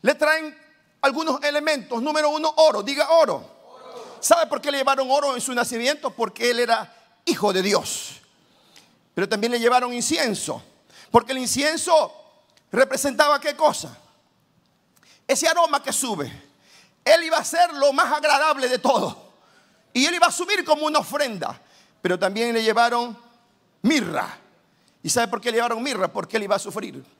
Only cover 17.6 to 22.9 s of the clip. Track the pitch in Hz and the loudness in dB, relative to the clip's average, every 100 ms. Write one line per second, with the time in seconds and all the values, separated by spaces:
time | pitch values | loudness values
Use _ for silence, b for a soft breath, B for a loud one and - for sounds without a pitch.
17.6 | 349 294 277 269 320 302 302 285 311 285 | 2 4 2 4 2 2 4 4 4 2
18.6 | 254 254 247 240 - - - _ b b | 0 0 2 2 0 -8 -20 _ b b
19.6 | b b b 247 285 349 339 - 359 415 | b b b 0 0 2 2 0 -2 -2
20.6 | 320 294 311 302 202 285 277 202 - - | 0 0 2 -2 -2 -4 -4 -4 -10 -10
21.6 | b b b b 185 180 185 196 233 226 | b b b b -4 0 -2 -2 -2 0
22.6 | 220 220 233 | 0 2 2